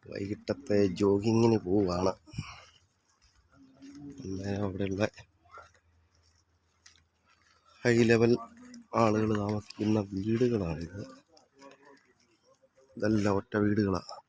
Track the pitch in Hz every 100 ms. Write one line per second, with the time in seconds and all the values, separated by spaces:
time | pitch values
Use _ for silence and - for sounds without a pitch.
0 | - 104 98 104 - 104 - 104 101 87
1 | 101 101 110 113 117 110 90 101 95 87
2 | 95 - - - - - - _ _ _
3 | _ _ _ _ _ 277 - _ - 285
4 | 294 - 95 95 98 101 101 95 101 95
5 | 107 - - _ _ - - _ _ _
6 | _ _ _ _ _ _ _ _ - _
7 | _ _ _ _ _ _ _ _ 123 117
8 | 117 117 117 120 - - - - - 113
9 | 113 107 110 104 101 107 - - 107 107
10 | 101 98 104 113 123 117 87 78 82 101
11 | 110 - _ - _ _ 554 - - -
12 | _ _ _ _ _ _ _ _ _ -
13 | 107 110 101 98 - 107 104 104 101 90
14 | - -